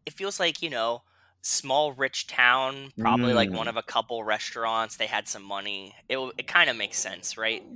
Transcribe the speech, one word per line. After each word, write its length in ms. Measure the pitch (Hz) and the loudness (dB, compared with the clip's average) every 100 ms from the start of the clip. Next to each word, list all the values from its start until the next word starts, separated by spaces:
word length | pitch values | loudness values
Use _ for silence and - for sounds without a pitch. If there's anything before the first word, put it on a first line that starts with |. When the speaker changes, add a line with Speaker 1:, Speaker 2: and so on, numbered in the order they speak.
Speaker 1:
it 80 | - | -14
feels 260 | - 190 202 | -8 -6 0
like, 200 | 170 151 | -2 -2
you 80 | 165 | -4
know, 320 | 127 113 120 - _ _ _ | -2 0 -2 -8 _ _ _
small 500 | - - 139 135 151 | 0 0 2 2 2
rich 340 | 127 135 - - | 0 -2 -2 -2
town, 640 | - 123 127 131 139 139 - | 4 6 6 2 -4 -10 -2
probably, 340 | 110 113 120 | 2 4 4
like, 180 | 120 113 | 4 4
Speaker 2:
Mm. 60 | 92 | 0
Speaker 1:
one 120 | 117 | -2
of 80 | 113 | -4
a 60 | |
couple 420 | - 117 117 117 | -2 -2 -2 -4
restaurants. 720 | 107 107 - 120 113 113 113 - | -2 -2 -2 -4 -2 0 -2 -4
They 100 | 107 | -2
had 220 | 107 104 | -2 -4
some 160 | 107 | -8
money. 500 | 98 98 101 98 98 - - | -6 -6 -6 -8 -10 -16 -6
It 60 | |
w-, 180 | 131 131 - | -4 -4 -8
it 120 | 123 | 2
kinda 260 | - 151 | 4 4
makes 240 | 117 104 - | 2 -4 -4
sense, 380 | 98 92 - - | -4 -6 -8 -4
right? 260 | 110 113 - | -2 -2 -6